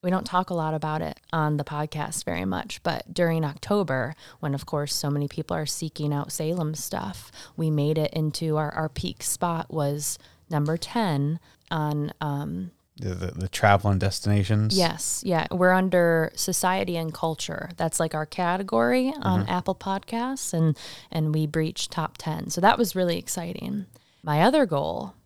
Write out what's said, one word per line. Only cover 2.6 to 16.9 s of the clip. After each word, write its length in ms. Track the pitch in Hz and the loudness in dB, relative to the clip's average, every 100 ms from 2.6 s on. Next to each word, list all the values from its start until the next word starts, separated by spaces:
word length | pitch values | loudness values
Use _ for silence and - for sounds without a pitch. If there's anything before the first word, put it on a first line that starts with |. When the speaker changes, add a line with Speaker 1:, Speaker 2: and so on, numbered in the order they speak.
| - - | -4 -6
Speaker 1:
but 300 | - 151 - | -4 -4 -6
during 320 | - 170 160 | 0 2 2
October, 680 | 151 151 - 208 190 131 123 160 - - | 0 -4 0 0 2 0 -2 -6 -18 -8
when, 140 | 156 | -4
of 100 | 139 | -4
course, 300 | - 151 143 | -2 -4 -2
so 160 | - 147 | -2 0
many 180 | 143 143 | 0 -2
people 260 | - 156 | -4 -4
are 120 | 170 151 | -4 -4
seeking 460 | - 160 - 147 | -4 -6 -4 -2
out 200 | 143 143 | -2 -4
Salem 420 | - 156 175 151 | -4 -2 0 -2
stuff, 560 | 156 - - 196 185 - - - | -4 -6 -6 -6 -10 -16 -20 -16
we 160 | - 160 | -2 0
made 280 | 151 143 156 | 2 2 2
it 120 | 151 | 0
into 420 | - 156 - 160 151 | 0 -2 -2 -2 0
our, 160 | 151 | 0
our 160 | - 156 | -2 -4
peak 340 | - - - | -4 -6 -6
spot 480 | - - 175 165 - | -6 -2 -2 -2 -4
was 460 | 160 143 147 147 - - _ _ | -2 -2 -2 -4 -8 -12 _ _
number 300 | 156 147 165 | 0 0 0
ten 600 | - 240 208 143 143 165 _ _ _ | -2 -2 0 2 0 -2 _ _ _
on, 420 | 160 151 147 147 - | -2 0 -2 -4 -4
um, 480 | 147 143 147 170 185 _ _ - | -4 -4 -4 -6 -8 _ _ -8
Speaker 2:
The, 140 | 95 | -6
the, 120 | 87 90 | -4 -4
the 160 | 76 92 | -4 -6
travel 420 | - 107 101 104 | 4 8 8 6
and 100 | 95 | 4
destinations? 760 | 98 - 101 104 95 107 107 190 | 2 0 2 2 4 4 4 4
Speaker 1:
Yes. 460 | 170 165 - - - | 2 0 -4 -4 0
Yeah. 200 | 170 - | 0 0
We're 220 | 175 180 | 4 6
under 600 | 185 185 180 170 165 160 | 6 4 4 6 4 2
society 640 | - - 180 185 185 190 | -2 -2 0 2 2 0